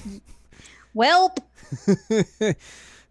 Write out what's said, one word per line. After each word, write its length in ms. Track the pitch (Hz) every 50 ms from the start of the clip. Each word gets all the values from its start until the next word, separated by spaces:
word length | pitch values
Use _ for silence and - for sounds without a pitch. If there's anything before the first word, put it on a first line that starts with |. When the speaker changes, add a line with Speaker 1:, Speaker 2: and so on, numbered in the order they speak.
| - 208 196 196 _ - - _ _ _ - - - - - - - _ -
Speaker 1:
Welp. 440 | 220 233 285 339 359 370 370 370 - - _ _ _ - - 139 - - - 196 - - -
Speaker 2:
<laughs> 480 | 220 220 180 - _ - 220 214 151 - - - - - - - - - _ _